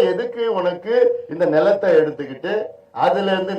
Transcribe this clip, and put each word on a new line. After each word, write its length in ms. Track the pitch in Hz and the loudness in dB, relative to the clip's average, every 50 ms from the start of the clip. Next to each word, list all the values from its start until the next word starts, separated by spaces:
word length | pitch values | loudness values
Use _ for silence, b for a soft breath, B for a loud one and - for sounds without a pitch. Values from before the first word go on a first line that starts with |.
| 190 180 | 6 4
எதுக்கு 320 | 180 196 240 240 233 233 226 226 202 185 | 2 -2 -4 -6 -4 -4 -2 -2 -2 0
உனக்கு 360 | 175 175 170 175 190 220 240 247 240 240 240 - - - 151 | -2 -2 -4 -4 -4 0 2 4 4 4 2 -2 -8 -8 -4
இந்த 120 | 170 175 151 151 | -2 0 2 2
நிலத்தை 360 | 156 - - 202 - 196 185 165 156 | 2 4 2 2 2 2 2 4 4
எடுத்துக்கிட்டு 520 | 156 151 - - 135 127 135 - - 185 208 214 - - - - - _ - 120 151 | 4 2 -2 -6 -10 -10 -10 -8 -6 -4 -4 -4 -4 -6 -12 -18 -20 _ -4 -2 0
அதுல 260 | 185 208 202 196 190 190 | 0 0 0 0 0 0
இருந்து 220 | 185 185 190 180 | -2 -2 -4 -4